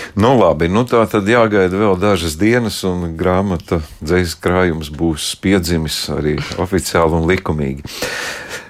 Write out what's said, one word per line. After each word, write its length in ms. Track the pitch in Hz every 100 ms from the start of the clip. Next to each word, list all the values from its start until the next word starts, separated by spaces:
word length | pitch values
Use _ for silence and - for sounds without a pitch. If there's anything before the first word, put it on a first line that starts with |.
| - -
Nu, 200 | 113 131
labi, 300 | 90 76 85
nu, 140 | 101 123
tā 140 | 120 107
tad 180 | 110 101
jāgaida 480 | 120 113 104 92 95
vēl 220 | 107 92
dažas 380 | 104 95 85 78
dienas, 440 | 104 123 113 -
un 340 | 95 90 85 80
grāmata, 640 | 87 90 101 85 - 85 78 -
dzejas 380 | 76 90 87 -
krājums 520 | 92 90 92 80 76
būs 420 | 73 82 76 - -
piedzimis 560 | 95 98 82 85 78 - -
arī 240 | 71 76 73 73 -
oficiāli 540 | 92 92 - 90 82 82
un 100 | 80
likumīgi. 560 | 92 - 78 69 67 - - - - - - - - -